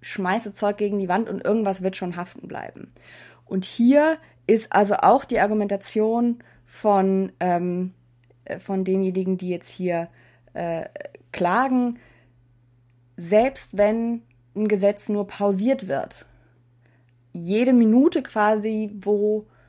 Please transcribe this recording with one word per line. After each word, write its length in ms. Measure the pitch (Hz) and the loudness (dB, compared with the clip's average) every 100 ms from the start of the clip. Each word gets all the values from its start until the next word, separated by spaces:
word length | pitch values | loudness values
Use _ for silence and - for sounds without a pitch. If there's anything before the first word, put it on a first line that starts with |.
schmeiße 520 | - - 185 196 208 | -12 -6 -2 -2 -4
Zeug 240 | - 208 208 | -2 -2 0
gegen 220 | 208 202 | -2 -2
die 100 | 185 | 0
Wand 200 | 180 226 | 0 -2
und 140 | 190 | -4
irgendwas 380 | - 220 202 185 | 0 0 0 -2
wird 140 | 190 185 | -4 -4
schon 200 | 180 175 | -6 -8
haften 320 | 180 - - | -10 -14 -14
bleiben. 440 | - - - - - - - - - - | -12 -12 -16 -20 -20 -20 -20 -20 -20 -8
Und 200 | 190 190 | -6 -4
hier 520 | - 233 285 302 320 - _ - | 2 4 6 6 2 -6 _ 2
ist 260 | 220 - | 2 4
also 220 | - 208 - | 2 4 4
auch 300 | 180 254 - | 6 4 4
die 140 | 233 | 0
Argumentation 1000 | 202 214 202 196 - 214 214 233 240 240 - _ _ | 2 0 -2 -4 -4 -2 0 2 0 -2 -8 _ _
von, 640 | - 214 202 190 190 190 - | -4 2 4 4 2 0 -2
ähm, 540 | 180 175 180 180 185 - _ _ _ _ - | -2 0 -2 -4 -6 -10 _ _ _ _ -12
äh, 140 | - | -12
von 240 | - 190 | -6 -4
denjenigen, 540 | 190 190 190 185 190 185 | 0 0 0 -2 -2 -2
die 120 | 180 | -4
jetzt 200 | 175 - | -6 -8
hier, 400 | - 180 170 170 _ _ _ _ | -6 -4 -2 -6 _ _ _ _
äh, 320 | - 170 165 - - - - _ | -8 -6 -6 -8 -12 -16 -20 _
klagen, 680 | - 175 202 269 254 247 240 _ _ _ _ _ _ _ _ _ _ _ - | -4 0 2 2 0 0 -4 _ _ _ _ _ _ _ _ _ _ _ -12
selbst 600 | 170 208 254 262 - 190 | 2 2 2 0 -4 0
wenn 460 | 208 226 233 233 - _ _ - | 0 0 -2 -6 -10 _ _ -4
ein 120 | 214 | -2
Gesetz 420 | 208 202 202 - | 2 2 0 -2
nur 180 | 208 196 | -4 -4
pausiert 600 | - 202 190 226 269 185 | -2 -2 0 0 -2 -4
wird, 380 | 139 - - - _ _ _ _ _ _ _ _ _ _ | -6 -8 -12 -20 _ _ _ _ _ _ _ _ _ _
jede 420 | 170 170 208 247 | -12 -2 0 4
Minute 500 | 247 220 233 302 330 | 4 6 6 4 2
quasi, 680 | 254 220 208 214 214 214 214 208 | -2 0 2 2 -2 -4 -6 -6
wo 460 | 196 208 208 214 214 _ | -2 0 0 -2 -6 _